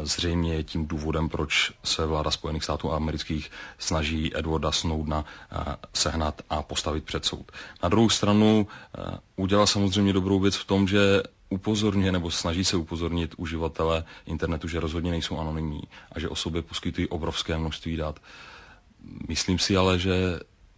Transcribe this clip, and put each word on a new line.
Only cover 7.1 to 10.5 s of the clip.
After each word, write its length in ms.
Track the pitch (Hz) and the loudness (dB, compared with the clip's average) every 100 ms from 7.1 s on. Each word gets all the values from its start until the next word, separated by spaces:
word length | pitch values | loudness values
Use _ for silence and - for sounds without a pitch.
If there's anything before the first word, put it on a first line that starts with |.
| 73 | -4
soud. 280 | - - - - - - | -4 -6 -12 -16 -16 -4
Na 60 | 90 | 2
druhou 200 | 104 110 | 4 4
stranu, 580 | - 101 104 107 110 101 - - - | 4 4 6 6 6 2 -4 -14 -10
eh, 200 | 90 90 - - | -8 -10 -10 -4
udělal 300 | 95 101 101 | 2 6 6
samozřejmě 460 | 104 98 98 98 | 4 2 4 4
dobrou 280 | 95 92 98 | 4 4 4
věc 140 | 98 | 4